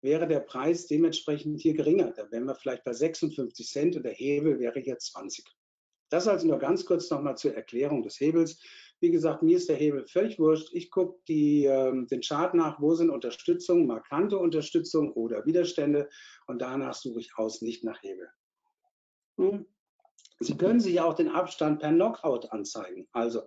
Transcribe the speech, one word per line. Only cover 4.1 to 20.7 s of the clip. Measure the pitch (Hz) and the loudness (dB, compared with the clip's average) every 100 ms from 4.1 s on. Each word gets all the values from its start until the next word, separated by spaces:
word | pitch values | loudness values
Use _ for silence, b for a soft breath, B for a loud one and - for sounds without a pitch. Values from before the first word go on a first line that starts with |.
Hebel | 101 135 143 156 127 | -6 -2 0 0 0
wäre | 120 139 | -2 -4
hier | 135 123 | -8 -8
zwanzig. | - - 95 - - _ _ _ _ _ _ | -10 -12 -14 -14 -18 _ _ _ _ _ _
Das | 165 214 | -2 2
also | 185 165 | 2 2
nur | 135 | 2
ganz | 135 175 - | 0 -2 0
kurz | 147 - | 0 0
noch | 143 | -4
mal | 143 120 | -4 -2
zur | 143 | -4
Erklärung | 110 - 117 143 127 | -4 -8 -2 -2 -2
des | - - | -4 -2
Hebels. | 143 165 160 - B B B _ | 2 2 0 -2 B B B _
Wie | 170 | 2
gesagt, | 165 156 139 | 4 2 2
mir | 160 175 | 4 4
ist | 175 | 2
der | 139 | 2
Hebel | 151 143 123 | 2 0 -2
völlig | 180 220 - | 0 0 2
wurscht. | 156 156 156 | 4 4 0
Ich | 175 170 | -10 -4
gucke | - 180 - - | -2 -2 -4 -4
die, | 156 147 147 139 | 2 4 4 4
ähm, | 135 131 131 123 | 4 2 0 -4
den | 123 | -4
Chart | - 147 180 | -2 -2 2
nach, | 175 160 151 | 2 2 2
wo | 147 | 2
sind | 165 165 | 4 2
Unterstützung, | 135 120 - - 170 - 175 143 | 0 -6 -6 -2 -2 2 2 4
markante | 113 - 143 202 202 | 0 -4 -2 0 2
Unterstützung | 175 156 147 170 160 160 147 | 2 0 0 -2 0 0 0
oder | - 113 107 | -2 -4 -2
Widerstände | 143 170 170 - 147 147 143 B B B - | 2 2 2 0 2 2 0 B B B -10
und | 123 | -6
danach | 127 135 131 | -4 -4 -6
suche | 123 135 117 | -6 -8 -8
ich | 113 - | -10 -4
aus, | 107 107 | -4 -4
nicht | 113 120 | -8 -6
nach | 113 - | -8 -8
Hebel. | 98 92 90 _ _ _ _ _ _ _ _ _ _ - | -12 -12 -14 _ _ _ _ _ _ _ _ _ _ 0
Hm. | 190 202 - _ _ _ _ _ - _ | 0 0 -8 _ _ _ _ _ -20 _
Sie | - 147 | -6 0
können | 185 | 4